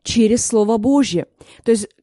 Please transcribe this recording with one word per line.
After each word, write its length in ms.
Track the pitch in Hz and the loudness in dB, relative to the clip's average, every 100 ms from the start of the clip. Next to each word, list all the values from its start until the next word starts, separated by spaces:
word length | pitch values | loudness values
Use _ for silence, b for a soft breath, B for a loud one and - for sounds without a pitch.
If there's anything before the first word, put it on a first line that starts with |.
через 440 | - 233 214 233 - | -4 0 2 0 0
Слово 320 | 220 208 226 | -2 0 0
Божье. 500 | 240 285 202 165 - _ B B | 2 0 0 -4 -6 _ B B
То 80 | 233 | -2
есть, 160 | 226 214 _ | -2 -4 _